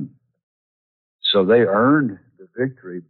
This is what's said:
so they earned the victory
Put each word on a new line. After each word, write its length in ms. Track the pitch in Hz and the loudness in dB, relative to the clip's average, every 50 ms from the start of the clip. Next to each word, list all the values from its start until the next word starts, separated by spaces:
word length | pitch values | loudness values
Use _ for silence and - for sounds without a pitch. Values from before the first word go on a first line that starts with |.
| 71 - - _ _ _ _ _ _ _ _ _ _ _ _ _ _ _ _ _ _ _ _ _ - - - | -6 -10 -14 _ _ _ _ _ _ _ _ _ _ _ _ _ _ _ _ _ _ _ _ _ -8 -2 0
so 120 | 101 92 | 0 2
they 160 | 95 113 120 | 4 4 4
earned 580 | 117 98 98 104 117 131 147 156 139 110 98 90 _ _ _ _ | 2 2 2 0 2 2 2 2 0 -2 -6 -10 _ _ _ _
the 100 | 92 - _ | -20 -20 _
victory 460 | 117 131 135 127 - - 90 87 90 82 | -8 -6 -6 -8 -12 -16 -16 -14 -14 -12